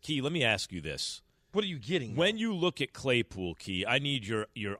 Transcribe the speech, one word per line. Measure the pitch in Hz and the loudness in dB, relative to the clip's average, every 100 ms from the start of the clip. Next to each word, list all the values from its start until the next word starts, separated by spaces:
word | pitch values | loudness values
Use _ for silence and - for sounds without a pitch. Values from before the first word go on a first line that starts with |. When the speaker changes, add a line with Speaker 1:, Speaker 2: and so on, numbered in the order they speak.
Speaker 1:
Key, | - 151 | -4 0
let | 135 | 0
me | 170 | 2
ask | 120 104 - | 4 2 0
you | 90 | -6
this. | 78 67 - - - _ _ | -6 -4 -6 -8 -14 _ _
Speaker 2:
What | 190 | -2
are | 208 | -2
you | 160 | -4
getting? | 104 180 120 117 | -2 -2 0 2
Speaker 1:
When | 180 220 | 2 4
you | 226 | 0
look | 196 175 - | 2 2 2
at | - | -2
Claypool, | - 135 123 113 101 90 80 | -2 2 4 2 -2 -4 -4
Key, | - 92 98 | -4 -2 2
I | 127 | 0
need | 143 139 101 | 0 -2 -2
your, | 110 107 | -2 -4
your | - 101 101 | -6 -6 -2